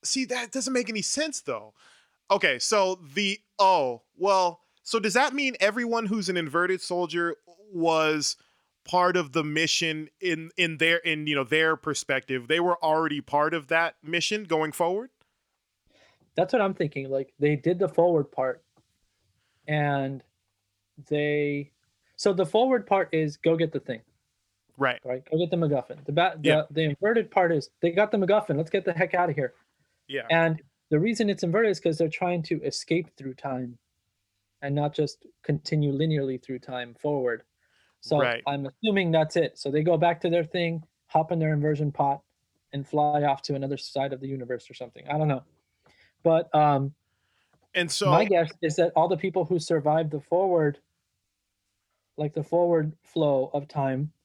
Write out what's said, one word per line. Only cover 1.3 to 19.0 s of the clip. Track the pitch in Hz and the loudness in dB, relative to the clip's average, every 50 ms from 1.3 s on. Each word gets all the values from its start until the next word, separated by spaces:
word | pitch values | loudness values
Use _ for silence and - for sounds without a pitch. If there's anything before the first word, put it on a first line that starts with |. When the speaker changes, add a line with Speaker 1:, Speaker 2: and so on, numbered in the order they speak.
| 269 - | -6 -10
Speaker 1:
though. | - - 123 107 104 110 _ _ _ - _ _ _ _ _ _ _ _ | -8 -8 -8 -8 -8 -14 _ _ _ -20 _ _ _ _ _ _ _ _
Okay, | 196 202 - 165 135 120 | 0 2 4 2 2 0
so | - - 226 208 196 185 185 180 170 139 135 | 0 0 2 2 2 2 0 -4 -10 -8 -4
the, | 196 208 196 196 - _ _ _ - | -2 0 0 -2 -4 _ _ _ 4
oh, | 202 190 190 170 139 127 120 117 _ _ _ | 4 6 6 4 2 0 -4 -8 _ _ _
well, | - 170 202 196 190 185 175 170 - _ _ _ _ | -2 2 2 4 4 4 2 -2 -4 _ _ _ _
so | _ - - 226 | _ -4 -4 -2
does | 196 220 180 | 0 0 2
that | 240 277 294 | 2 2 2
mean | 254 285 285 269 240 - | 0 -2 -4 -4 0 2
everyone | 190 208 208 247 240 233 233 226 226 | 0 0 2 0 -4 -2 -2 -2 -2
who's | 196 214 220 190 175 | -2 -2 -2 -2 -2
an | 185 | -2
inverted | 180 165 147 135 170 180 180 185 180 | -2 -4 -2 0 0 0 0 -2 -4
soldier | - - 180 175 180 160 156 170 170 170 156 _ _ _ - _ 208 214 | -4 -6 -4 -4 -4 -4 -2 -4 -2 -4 -4 _ _ _ -20 _ -20 -12
was | 196 170 165 165 160 160 160 156 156 151 143 - - _ _ _ _ _ _ _ _ _ _ | -6 0 0 2 2 4 2 2 0 0 -2 -4 -6 _ _ _ _ _ _ _ _ _ _
part | - - 180 180 180 180 | -2 0 2 4 4 4
of | 180 165 139 | 2 -2 0
the | 127 165 151 | -2 -2 -2
mission | 151 147 156 165 156 - - 170 165 156 156 156 151 _ _ | -2 -2 0 0 0 0 0 0 -2 -4 -6 -10 -14 _ _
in, | 185 180 165 160 160 165 _ | -4 -4 -4 -4 -6 -14 _
in | - 180 165 160 139 | -2 -2 -2 0 0
their, | 160 165 165 170 | 2 2 2 2
in, | - 170 160 151 151 151 | 0 -2 -4 -2 -2 -2
you | 147 | -2
know, | 143 135 | -2 0
their | 113 156 156 160 160 160 | 0 2 2 2 2 0
perspective? | - - 156 143 - - - 139 131 - - 135 127 120 120 | -2 -2 -6 -6 -6 -4 -2 -4 -4 -2 -4 -6 -6 -2 -2
They | 156 170 | 0 0
were | 175 180 175 170 | 2 0 0 0
already | - 156 156 160 160 156 147 143 | 0 0 2 2 2 0 -2 -6
part | 127 - - 147 147 156 160 | -8 -2 0 0 0 0 -2
of | 165 143 135 | -4 -4 0
that | 165 165 170 165 - _ | 0 0 0 0 -4 _
mission | _ 151 170 170 160 - 214 214 | _ -4 -4 -2 -2 -2 -4 -4
going | 214 175 165 156 156 156 | -4 -2 -2 -2 0 -2
forward? | 143 - 175 170 185 208 240 262 _ _ _ _ _ _ _ _ _ _ _ _ _ _ _ _ _ _ _ _ _ _ _ _ _ | -2 -4 -2 -2 -2 -4 -6 -8 _ _ _ _ _ _ _ _ _ _ _ _ _ _ _ _ _ _ _ _ _ _ _ _ _
Speaker 2:
That's | - 185 185 | -2 -2 0
what | - 247 | 2 0
I'm | 202 190 190 | 2 0 0
thinking. | - 175 151 - 143 135 135 | -2 -4 -4 -4 -8 -8 -4
Like, | 135 135 135 - _ _ | -4 -4 -6 -6 _ _
they | 143 147 151 | 2 2 2
did | 131 - - 180 175 | 2 0 -2 0 0
the | 196 170 | 0 0
forward | - - 170 180 170 156 139 - | 2 2 4 4 4 2 0 -2
part, | - - 131 131 123 - _ _ _ _ _ _ _ _ | -4 -4 -4 -4 -4 -8 _ _ _ _ _ _ _ _